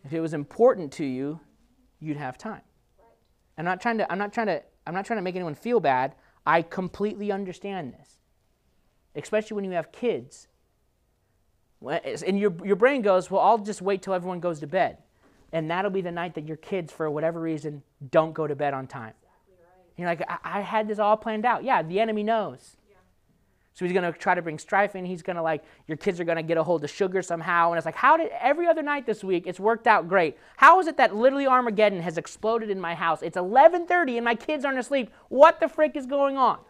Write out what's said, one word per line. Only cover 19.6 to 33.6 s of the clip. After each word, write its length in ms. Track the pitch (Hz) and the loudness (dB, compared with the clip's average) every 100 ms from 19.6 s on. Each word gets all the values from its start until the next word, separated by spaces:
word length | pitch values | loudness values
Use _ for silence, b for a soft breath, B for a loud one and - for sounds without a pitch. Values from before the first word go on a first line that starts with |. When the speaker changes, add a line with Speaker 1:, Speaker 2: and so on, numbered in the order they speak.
| _ _ _ - | _ _ _ -8
Speaker 1:
You're 100 | 175 | -4
like, 140 | 165 - | -4 -6
"I, 320 | 175 160 190 | -8 -6 -6
I 20 | |
had 260 | 185 220 220 | -2 -2 -2
this 120 | 208 | 0
all 180 | 208 214 | 2 2
planned 280 | 233 214 | 0 -2
out." 180 | 240 220 | 0 0
Yeah, 200 | 233 220 | 0 0
the 160 | 160 185 | 0 -2
enemy 240 | 226 214 | 0 0
knows. 540 | 208 226 180 127 - _ _ _ _ _ _ _ _ _ _ | -2 -2 -2 -10 -20 _ _ _ _ _ _ _ _ _ _
So 120 | - | -6
he's 80 | 180 | -2
gonna 180 | 185 175 | 0 -2
try 240 | 156 196 | -2 0
to 60 | 175 | 0
bring 180 | 170 151 | -2 -10
strife 360 | - 196 202 | -2 0 0
in. 100 | 190 | -4
He's 160 | 180 180 | -10 -8
gonna, 200 | 170 175 | -6 -4
like, 220 | 160 151 b b - | -2 -4 b b -12
your 100 | 151 | -4
kids 220 | 202 175 | -4 -2
are 60 | |
gonna 180 | 170 165 | -2 -2
get 140 | 160 165 | 0 0
a 60 | |
hold 200 | 156 165 | 2 0
of 60 | 147 | -2
sugar 320 | - 190 185 | -2 -2 -2
somehow. 500 | 175 170 160 170 170 | -4 -6 0 2 4
And 60 | 170 | 2
it's 80 | |
like, 100 | 160 | -4
how 220 | - 262 320 | 2 4 4
did, 120 | 320 - | 2 0
every 280 | 247 294 349 | 0 2 2
other 140 | 320 | 0
night 240 | 294 285 | 0 -4
this 180 | 233 208 | -4 -6
week, 240 | 190 175 180 | -2 -2 -4
it's 120 | 175 | -2
worked 280 | 202 226 233 | 0 2 4
out 220 | 202 165 | 4 4
great. 280 | 190 160 - B - | 2 2 -2 B 8
How 220 | 285 370 | 10 10
is 80 | 330 | 4
it 100 | 294 | 2
that 180 | 233 | 2
literally 320 | 208 254 277 277 | 6 2 4 2
Armageddon 540 | 254 240 202 208 190 | 2 2 2 2 2
has 160 | 170 165 | -4 -6
exploded 520 | 147 - 220 226 220 | -8 -6 -2 -2 -2
in 120 | 190 | -4
my 140 | 170 | -4
house? 260 | 165 170 156 | -2 0 0
It's 160 | 165 185 | -4 -4
eleven 500 | 180 240 | 2 8